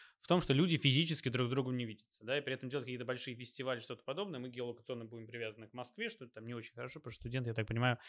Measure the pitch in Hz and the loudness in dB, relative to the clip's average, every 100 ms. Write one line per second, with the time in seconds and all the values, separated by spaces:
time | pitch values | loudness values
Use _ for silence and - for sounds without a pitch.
0 | - _ - 180 - 135 180 160 139 131 | -20 _ 2 4 6 6 6 6 6 6
1 | 165 156 131 120 120 131 127 123 120 104 | 6 2 0 2 2 2 0 -2 -4 -8
2 | _ - 107 139 135 131 131 139 123 123 | _ -12 -2 -2 0 -4 -2 -4 -4 -4
3 | 123 123 131 120 123 - 131 123 110 120 | -4 -4 -4 -8 -8 -6 -2 -2 -4 -8
4 | - 143 202 139 127 120 120 117 110 120 | -6 -4 -4 -6 -6 -4 -6 -6 -8 -8
5 | 113 117 110 120 110 107 117 123 123 - | -8 -12 -10 -6 -6 -8 -12 -10 -10 -6
6 | 226 226 123 - 113 120 110 - 123 156 | -8 -8 -14 -12 -8 -8 -8 -10 -10 -10
7 | 123 - 120 127 120 110 110 113 123 120 | -12 -10 -4 -2 -2 -2 0 4 4 4